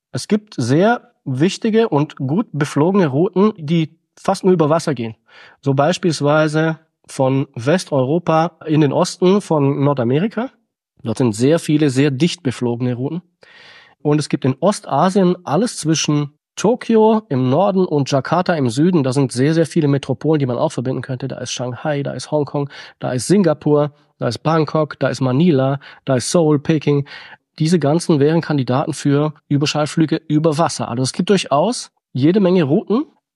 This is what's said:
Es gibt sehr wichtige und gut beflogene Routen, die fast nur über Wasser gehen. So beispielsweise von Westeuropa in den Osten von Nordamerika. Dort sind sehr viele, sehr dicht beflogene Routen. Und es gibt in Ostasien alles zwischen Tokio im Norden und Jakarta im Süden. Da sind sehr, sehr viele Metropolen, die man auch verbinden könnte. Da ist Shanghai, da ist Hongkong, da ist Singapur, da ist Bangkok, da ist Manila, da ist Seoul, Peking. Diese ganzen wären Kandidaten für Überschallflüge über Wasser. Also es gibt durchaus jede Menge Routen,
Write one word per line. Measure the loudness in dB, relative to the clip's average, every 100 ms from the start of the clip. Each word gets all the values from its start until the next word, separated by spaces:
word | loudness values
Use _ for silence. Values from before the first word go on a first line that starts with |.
| _
Es | -10 -2
gibt | -4 -2 -6
sehr | 0 2 2 0 -6 _
wichtige | -8 -2 -2 0 -2 0 0
und | 0 -2 -6
gut | -4 -2 -4
beflogene | -4 -2 0 2 2 2
Routen, | 0 0 0 0 -2
die | -2 0 -2 _ _ _
fast | -4 0
nur | 2
über | 4 2
Wasser | 2 0
gehen. | -4 -6 -12 _ -20 -20 _
So | -2
beispielsweise | 2 2 0 -2 0 2 2 2 0 0 -4 _ _ -8
von | -2 0 0 -2
Westeuropa | -4 -2 -2 0 -2 0 0 0 0 0 -4
in | -2 2
den | 2
Osten | 2 -2 0 2 2
von | 0 0 0 0
Nordamerika. | 0 0 0 0 -2 -4 -8 -12 _ _ _ _
Dort | -6 -2
sind | 0
sehr | 2 2 2
viele, | 0 0 2
sehr | 2 0
dicht | 0 -2 -2
beflogene | -6 -4 -4 -4 -4
Routen. | -4 -6 -8 -12 _ -20 -20 -20 -20 -20 _
Und | 0 0
es | 0
gibt | -2 -2
in | 0
Ostasien | 0 -2 -2 0 2 2 2 0
alles | -2 -2 -2 -2
zwischen | -2 0 0 -2 -2 -10 _ -2
Tokio | 0 0 2 4 4 2 0
im | -2 2
Norden | 2 2 0
und | 0 0 0
Jakarta | -2 0 0 0
im | 0 0
Süden. | 2 2 2
Da | 0
sind | 0 0
sehr, | 0 2
sehr | 2 0
viele | 0 0
Metropolen, | 0 -2 -2 0 0
die | 0
man | -2
auch | -2
verbinden | -4 -6 -6
könnte. | -8 -8 -10
Da | -10
ist | -10
Shanghai, | -8 -8 -6 -6 -4
da | -6
ist | -8 -4
Hongkong, | -4 -2 -4 -6 -10 -20 _
da | -6
ist | -4 2
Singapur, | 2 4 0 2 2 0 -6 _ -8
da | -6
ist | -4
Bangkok, | 0 0 0 -2 -4 -4
da | -4
ist | -2
Manila, | 0 2 2 2 2 -2 -8 -10
da | -2
ist | -2 0
Seoul, | 2 2 2
Peking. | 0 0 0 -2 -2 -12 -20 -20 _ -4
Diese | 0 2
ganzen | 2 0 2 2
wären | 4 2
Kandidaten | 0 -2 0 -2 -2
für | -4 0 0 0 -6 -4
Überschallflüge | -2 0 -2 -2 0 0 -2 -2
über | 0 2 2
Wasser. | 0 -2 -6
Also | -4
es | -4
gibt | -2 0
durchaus | 0 2 0 0 -4 -10 _ _
jede | 0 2 4
Menge | 4 2
Routen, | 2 0 0 -2 -2 _ _